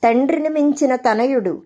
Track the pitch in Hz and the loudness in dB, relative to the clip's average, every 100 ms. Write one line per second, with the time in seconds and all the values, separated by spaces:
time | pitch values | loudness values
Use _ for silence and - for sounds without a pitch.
0 | 233 233 269 302 311 311 294 285 277 254 | 2 2 0 -2 -2 0 0 2 0 0
1 | 247 214 254 254 185 143 | 0 0 0 0 -2 -6